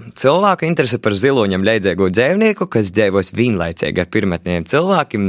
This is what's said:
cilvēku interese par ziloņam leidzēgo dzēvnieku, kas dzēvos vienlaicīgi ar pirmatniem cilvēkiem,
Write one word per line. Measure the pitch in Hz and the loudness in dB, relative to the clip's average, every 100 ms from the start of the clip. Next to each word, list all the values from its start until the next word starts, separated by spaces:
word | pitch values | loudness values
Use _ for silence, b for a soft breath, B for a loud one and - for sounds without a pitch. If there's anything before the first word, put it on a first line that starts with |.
| 117 | -6
cilvēku | - 131 165 202 185 160 | 0 2 4 2 0 -2
interese | 160 131 120 | -2 0 0
par | 110 101 | -2 2
ziloņam | 127 139 101 95 98 | 2 2 2 2 2
leidzēgo | 113 95 87 95 | 2 0 0 0
dzēvnieku, | 92 131 190 220 208 175 | 2 2 2 0 0 -2
kas | 117 101 | -2 0
dzēvos | 90 104 95 92 | 0 2 2 -2
vienlaicīgi | 101 123 101 85 85 - 90 | 0 0 0 -2 -2 -2 -2
ar | 87 | -2
pirmatniem | 110 101 85 - 87 85 | -2 -2 -4 -4 -4 0
cilvēkiem, | 139 180 185 143 107 | 0 0 0 -2 -4